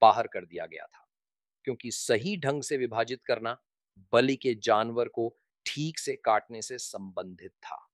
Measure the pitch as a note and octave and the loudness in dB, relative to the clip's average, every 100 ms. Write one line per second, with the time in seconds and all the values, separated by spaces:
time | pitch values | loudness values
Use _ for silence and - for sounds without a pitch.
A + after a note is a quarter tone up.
0 | A2 G#2+ A2 G2 F2 E2+ D#2+ D#2 D2+ - | 8 8 0 -8 -10 -10 -12 -12 -18 -20
1 | _ _ _ _ _ _ C3+ A#2+ A#2+ - | _ _ _ _ _ _ -6 -6 -8 -6
2 | - A2 F3 G3 C#3 C#3+ - C#3 A#2+ A2+ | 0 0 0 -4 -2 -4 -4 -4 -2 -2
3 | A#2 B2+ - A2+ A2+ B2 _ _ _ _ | -2 -4 -4 -2 -4 -8 _ _ _ _
4 | _ A#2 C3 C3 C3 A2 A2+ G#2+ A2+ A#2 | _ 4 4 2 0 0 4 4 2 -2
5 | A#2 - A2+ - _ _ - C#3+ D#3 D#3 | -2 -2 -4 -6 _ _ -8 -6 -6 -4
6 | - C3+ A#2 G#2+ - A2+ - B2+ - G2+ | -8 -2 0 0 0 -10 -10 -10 -12 -12
7 | G2 F#2 F#2 F2 F#2 _ - - - | -10 -10 -10 -14 -18 _ -14 -14 -16